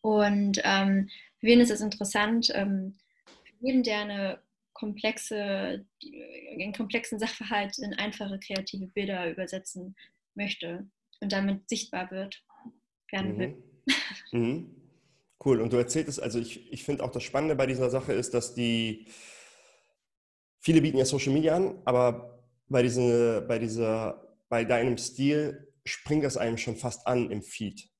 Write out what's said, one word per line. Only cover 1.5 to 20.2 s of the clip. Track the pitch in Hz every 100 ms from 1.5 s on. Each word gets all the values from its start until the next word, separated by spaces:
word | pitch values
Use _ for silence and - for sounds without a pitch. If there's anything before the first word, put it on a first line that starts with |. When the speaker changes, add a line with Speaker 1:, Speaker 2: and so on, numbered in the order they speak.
| 240
Speaker 1:
ist | 240
es | 208
interessant? | 208 - 202 208 214 233 -
Ähm, | - 196 196 190 196 _ _ _ -
für | - _ 254
jeden, | 262
der | 240 208
eine | 208 202 196 - _ _ _ -
komplexe, | 214 208 220 220 - 214 202 196 196 196 196 _ - - - - -
einen | - 196
komplexen | 202 208 233 226 214
Sachverhalt | 226 - 202 214 196 -
in | 208 -
einfache | 208 208 202 190
kreative | - 190 190 196 185
Bilder | - 196 185 175
übersetzen | 165 180 190 - 185 185 - - _ _ -
möchte | 202 - 170 180 196 _ _ _
und | 202
damit | 196 196 196 -
sichtbar | 220 - 185 185
wird, | 185 196 - _ - - _ _ _ -
werden | 196 190
Speaker 2:
Mhm. | 202
Speaker 1:
will. | 185 147 - _ -
<laughs> | - - - -
Speaker 2:
Mhm. | 120 117 151 - - _ _ _ _ _ _
Cool. | 139 120
Und | 113
du | 120
erzähltest, | 120 160 147 135
also | 120 117
ich, | 113 - -
ich | 120
finde | - 143
auch | 123
das | 120
Spannende | - 135 156 139
bei | 131
dieser | 127 127
Sache | 131 123
ist, | 110 123
dass | 120 -
die, | - 120 117 113 110 - - - - - - _ _ _ _ _ _